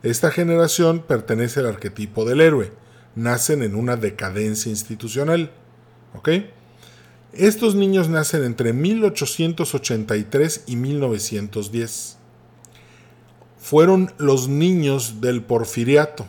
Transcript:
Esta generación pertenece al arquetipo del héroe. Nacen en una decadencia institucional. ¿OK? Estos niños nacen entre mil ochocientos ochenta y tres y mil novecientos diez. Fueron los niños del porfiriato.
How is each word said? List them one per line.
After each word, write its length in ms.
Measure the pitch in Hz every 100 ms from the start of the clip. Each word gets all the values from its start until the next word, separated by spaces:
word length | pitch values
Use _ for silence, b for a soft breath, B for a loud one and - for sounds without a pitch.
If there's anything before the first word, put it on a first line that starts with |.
Esta 280 | 113 117 165
generación 720 | 160 170 170 165 - 165 165 165
pertenece 540 | 127 - 113 120 143
al 60 | 123
arquetipo 580 | 101 101 98 104 113
del 160 | 113 135
héroe. 320 | 160 143 95 B B B B
Nacen 480 | - 117 120 - 151
en 120 | 113
una 220 | 101 123 123
decadencia 760 | 107 98 98 95 107 107 120
institucional. 840 | 107 - 110 117 120 147 170 160 - _ _ _ _ _
¿OK? 160 | - - 170 208 - b b b b b b b
Estos 400 | - 202 214 226
niños 340 | 196 196 190 160
nacen 340 | 160 151 160
entre 300 | 127 113 117
mil 320 | 120 170 226
ochocientos 680 | 208 - 139 - 165 165 165
ochenta 420 | - - 117 107 107
y 80 |
tres 400 | 104 139 160 - -
y 100 | 120
mil 220 | 131 147
novecientos 720 | 135 107 - 107 101 107 101
diez. 460 | 113 113 - - - _ _ _ _ b b b b b b b _ - _
Fueron 560 | - 147 170 190 185 -
los 320 | 143 135 127
niños 720 | 143 170 180 147 135 117 110
del 220 | 123 123
porfiriato. 840 | - 117 113 - 120 143 151 -